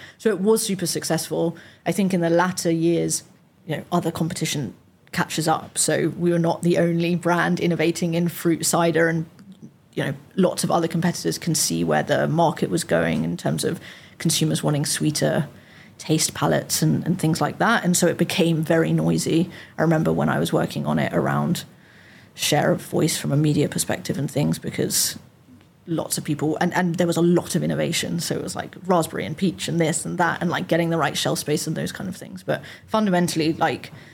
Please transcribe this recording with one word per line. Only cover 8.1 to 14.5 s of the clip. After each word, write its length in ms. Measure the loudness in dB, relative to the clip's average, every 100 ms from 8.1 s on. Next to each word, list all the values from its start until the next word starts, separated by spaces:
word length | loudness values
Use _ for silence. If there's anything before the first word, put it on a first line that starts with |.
in 140 | 0 0
fruit 360 | 0 0 0
cider 440 | 2 2 2 2 2
and 180 | 0 -4 -10 -20 -20 -20 -20 _ -6
you 60 | -4
know, 80 | -6 -8 2
lots 280 | 2 2
of 60 | 0
other 160 | 2 2
competitors 500 | 2 0 0 -2 -2
can 160 | -2 0
see 280 | 0 0
where 200 | 2 0
the 240 | 2 0 2
market 420 | 2 2 2 -2
was 140 | -2 0
going 380 | 0 2 0
in 120 | -2 -2
terms 280 | -2 -2 -2
of 140 | -4 -10 -20 -20 -4
consumers 440 | -2 2 0